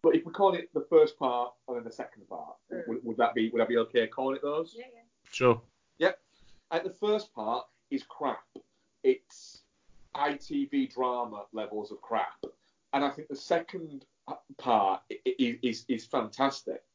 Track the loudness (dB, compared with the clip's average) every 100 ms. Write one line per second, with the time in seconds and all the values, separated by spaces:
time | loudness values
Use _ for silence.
0 | 6 4 0 4 4 4 -4 -6 4 6
1 | 6 4 -2 0 -2 -6 -8 -8 -8 -12
2 | -14 -14 -14 -12 -12 -16 _ -10 -6 -6
3 | -6 2 2 2 0 2 2 2 2 2
4 | 0 -2 -2 -2 -2 -4 -4 -10 -16 -18
5 | _ _ _ 4 4 4 0 _ _ _
6 | 2 2 _ _ -20 -20 _ -4 -4 -4
7 | 0 0 -2 -8 -4 -4 -6 _ _ -6
8 | -6 -6 -4 -4 -10 -20 _ _ _ _
9 | 2 2 _ -20 -20 -20 _ _ _ -20
10 | -18 -4 -2 -2 -4 -4 0 0 0 0
11 | -2 0 -4 -8 -10 -8 -6 -6 -8 -12
12 | -4 -2 -2 -6 -14 _ _ _ _ 0
13 | 0 -4 -10 -12 0 0 0 -12 -10 -14
14 | -18 _ -16 -16 _ -8 4 4 4 0
15 | _ -4 -2 0 0 0 -4 -4 -4 -4
16 | -2 -2 -2 0 0 0 -8 -10 _